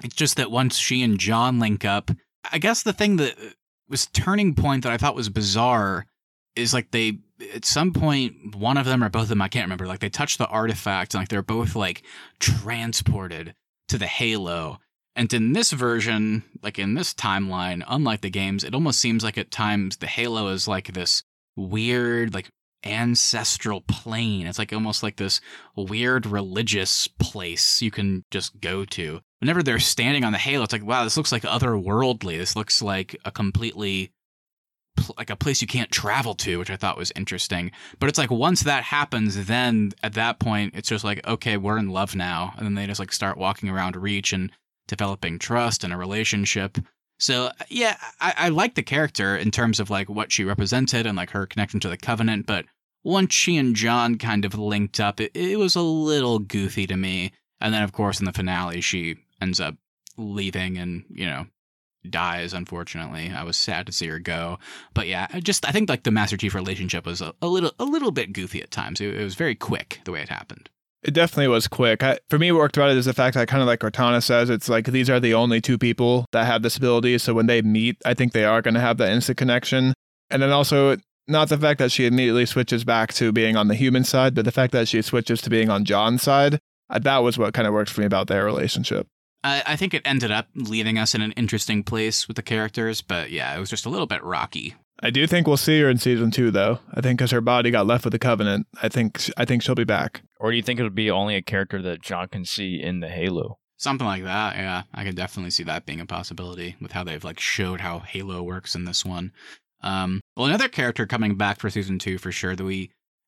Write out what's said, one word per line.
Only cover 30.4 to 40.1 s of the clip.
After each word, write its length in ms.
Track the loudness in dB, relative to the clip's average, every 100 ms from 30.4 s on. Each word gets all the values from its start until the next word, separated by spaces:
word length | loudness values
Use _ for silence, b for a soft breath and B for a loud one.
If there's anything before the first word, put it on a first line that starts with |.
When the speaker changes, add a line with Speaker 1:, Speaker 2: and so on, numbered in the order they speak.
| 0 0
Speaker 1:
it's 100 | 0
like, 120 | -2 -2
Wow, 180 | 0
this 140 | 0 0
looks, 140 | 0
like, 120 | -2
otherworldly. 920 | 0 0 2 0 0 2 2 0 -4 -4
This 180 | -4 -4
looks 260 | 0 0
like 340 | 0 -2 -4 -10 -10
a 60 |
completely 800 | -4 0 0 -2 -4 -4 -2 -4 _ _ _ _ _ _ _ _ -2
pl-, 200 | -2 -4
like, 120 | -8
a 60 | -4
place 260 | 0 0
you 60 | 0
can't 240 | -2 -2
travel 440 | -2 0 0 -2 -4
to, 220 | -4 -4
which 120 | -4
I 60 | -4
thought 220 | -4 -4
was 140 | -6 -6
interesting. 560 | -6 -4 -4 -4 -6 -10 B B
But 100 | 0
it's 80 | 0
like, 140 | 0
once 300 | 2 2 2
that 220 | 2 0
happens, 640 | 0 0 0 0 0 0 0
then 460 | 0 2 2 2 -2
at 120 | -6